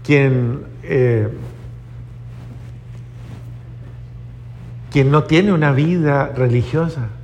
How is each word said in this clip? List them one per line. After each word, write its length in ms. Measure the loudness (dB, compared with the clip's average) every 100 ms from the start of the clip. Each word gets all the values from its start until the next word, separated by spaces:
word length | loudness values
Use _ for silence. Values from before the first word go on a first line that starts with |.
quien, 580 | 4 4 6 4 2 -2 -8 -14
eh, 440 | -2 2 4 4 0 -4 -12 -14 -14 -16 -16 -16 -16 -16 -16 -14 -14 -14 -14 -16 -14 -14 -14 -16 -14 -14 -14 -14 -16 -16 -16 -14 -14 -14 -16 -16 -16 -16 -14 -14 -2
quien 200 | 2 6
no 120 | 6
tiene 280 | 6 4 6
una 220 | 4 4
vida 580 | 4 4 4 4 2 0
religiosa 760 | 2 4 4 2 0 0 -2 -6 -6